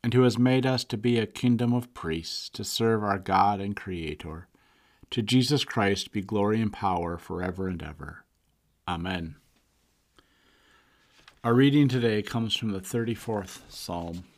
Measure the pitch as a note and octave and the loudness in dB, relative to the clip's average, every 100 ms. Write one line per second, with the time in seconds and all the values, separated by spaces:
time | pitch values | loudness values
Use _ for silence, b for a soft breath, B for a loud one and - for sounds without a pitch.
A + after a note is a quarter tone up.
0 | A#2+ B2 B2+ A2+ B2+ C3 C3 B2+ - A2 | 2 6 4 6 4 4 2 0 -2 -2
1 | A#2+ A#2+ G#2+ - B2 A#2 A#2+ A#2+ B2 - | 0 2 0 0 2 2 2 0 -2 -10
2 | E2 E2 E2 - - - F#2 - A2+ A2 | -4 -4 -6 -10 -12 -10 -8 0 2 2
3 | G#2 G2 F#2+ F#2+ G3 G#2 G2 G2+ - F2 | 2 -2 2 4 4 2 -4 -6 -6 -6
4 | D#2+ D#2 E2 D#2+ - b b b b b | -6 -8 -10 -12 -16 b b b b b
5 | b - G#2 B2+ B2 D3 - - G2+ G2 | b -6 2 2 4 0 0 0 2 0
6 | - G#2+ F#2+ G#2+ G2+ A2 A2 - G2+ F2+ | -2 -6 -2 0 2 2 0 -2 -2 0
7 | E2+ E2+ - F2 F#2 F#2 F#2+ F2 D2+ D2+ | -2 -6 -8 -6 -4 -4 -4 -4 -8 -12
8 | C#2+ - _ _ _ _ _ _ - E2+ | -16 -16 _ _ _ _ _ _ -8 -6
9 | F2+ F#2 E2 D#2 _ _ _ _ _ _ | -4 -6 -6 -12 _ _ _ _ _ _
10 | _ b b b b b b b b b | _ b b b b b b b b b
11 | b b b b A#2 A#2+ C#3 C#3+ C#3 B2+ | b b b b 2 6 6 6 4 4
12 | A#2 G#2+ G#2 A#2 A2+ - A2 G2 F#2+ A#2+ | 2 0 -2 -4 -2 -2 -2 -4 -4 -4
13 | A#2 A2 - G#2+ F#2+ - - - - E2+ | -2 -4 -4 -4 -6 -14 -18 -16 -8 -8
14 | E2+ F2 F2+ | -6 -10 -14